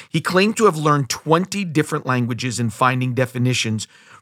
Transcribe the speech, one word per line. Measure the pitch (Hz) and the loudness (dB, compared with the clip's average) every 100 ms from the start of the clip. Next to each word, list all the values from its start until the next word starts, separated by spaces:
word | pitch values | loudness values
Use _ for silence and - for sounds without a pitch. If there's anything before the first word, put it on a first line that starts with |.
| - | -6
He | 165 | -4
claimed | - 180 202 220 | 0 2 2 4
to | 220 | 2
have | 156 | 4
learned | 151 147 131 | 2 2 0
twenty | - - 165 185 202 | -4 2 2 2 -4
different | 190 151 147 151 - | -2 -2 0 -4 -2
languages | 127 120 120 127 113 | -2 -2 -4 -6 -4
in | 117 | -4
finding | - 127 127 127 | 0 0 2 -2
definitions | 127 127 127 123 123 113 110 - _ - - | 0 -2 0 0 0 -2 -4 -6 _ -20 -20